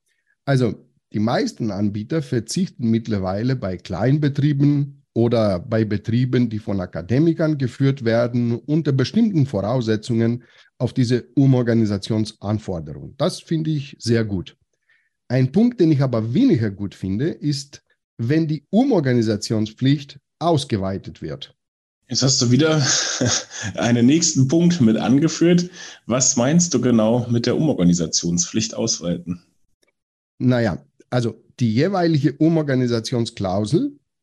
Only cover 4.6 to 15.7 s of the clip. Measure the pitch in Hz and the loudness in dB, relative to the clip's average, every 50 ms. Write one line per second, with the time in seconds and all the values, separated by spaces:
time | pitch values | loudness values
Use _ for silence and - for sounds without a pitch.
4.6 | 143 143 147 143 143 143 - - _ _ _ 117 117 120 120 117 110 104 95 87 | 2 2 2 2 -2 -4 -8 -16 _ _ _ 0 2 2 2 2 2 2 0 -2
5.6 | - - 113 110 113 104 104 101 - - 110 120 127 127 127 127 123 113 110 107 | -4 -2 -2 0 0 0 -2 -4 -4 -2 -2 0 0 0 0 0 0 0 -2 -6
6.6 | - - 101 98 92 90 - 80 87 90 107 135 160 170 160 160 165 156 156 139 | -6 -6 -6 -6 -6 -6 -8 -10 -4 -2 0 2 2 2 2 0 0 -2 0 -2
7.6 | 135 117 - - 135 139 135 139 117 113 113 117 120 120 117 123 120 117 117 117 | -4 -6 -2 0 0 0 0 0 0 0 2 2 0 0 0 -2 0 0 -2 -4
8.6 | - - 147 165 156 147 135 131 131 - - 214 240 220 202 160 135 - - 101 | -4 -2 -2 0 0 0 0 0 0 0 2 2 2 2 2 2 0 0 0 -2
9.6 | 95 101 127 131 120 110 110 107 - - 120 113 113 117 120 120 - _ _ _ | -2 -2 -2 -2 0 -2 -2 -2 -2 -2 -2 0 0 0 -2 -4 -8 _ _ _
10.6 | _ _ _ _ 127 117 - - 127 113 123 117 - - _ 147 139 135 131 123 | _ _ _ _ -6 -4 0 -2 0 0 0 -2 -2 -2 _ 2 4 4 4 4
11.6 | 123 113 113 117 113 101 104 98 - - 113 107 107 - - _ - 101 107 107 | 2 2 2 2 2 2 0 -2 -2 -2 -2 -2 -2 -4 -6 _ -6 -4 -4 -4
12.6 | - - 92 85 78 76 73 73 71 71 - - 143 185 - - - - 175 156 | -4 -6 -8 -8 -8 -10 -14 -14 -16 -16 -6 -4 -4 -4 -4 -6 -6 -6 -4 -4
13.6 | 156 156 156 147 135 - - - - 117 117 117 113 104 101 90 82 - - _ | -2 -4 -4 -4 -6 -8 -14 -10 -2 0 0 0 0 -2 -4 -6 -6 -10 -14 _
14.6 | _ _ _ _ _ _ _ _ _ _ _ _ _ _ 123 131 127 131 139 185 | _ _ _ _ _ _ _ _ _ _ _ _ _ _ 0 0 0 2 2 2
15.6 | 226 247 | 2 2